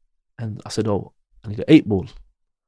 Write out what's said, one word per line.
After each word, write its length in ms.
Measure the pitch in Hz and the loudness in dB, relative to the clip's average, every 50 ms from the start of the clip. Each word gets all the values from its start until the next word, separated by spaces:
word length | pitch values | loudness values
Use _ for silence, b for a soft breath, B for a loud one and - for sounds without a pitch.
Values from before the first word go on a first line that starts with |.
| _ _ _ _ _ _ _ - | _ _ _ _ _ _ _ -10
And 220 | 117 110 104 - - | -10 -10 -10 -10 -12
I 40 | - | -8
said, 180 | - 113 110 110 | -6 -4 -2 -2
"Oh, 240 | 101 - - - _ _ _ _ _ - - | -2 -4 -4 -8 _ _ _ _ _ -18 -14
I 40 | 107 | -10
need 100 | 104 - | -8 -2
an 80 | - - | 4 6
eight 200 | 160 151 - - | 6 6 6 4
ball." 180 | 104 92 135 - - - - _ _ _ _ _ _ _ _ | -2 -2 -2 -6 -14 -20 -20 _ _ _ _ _ _ _ _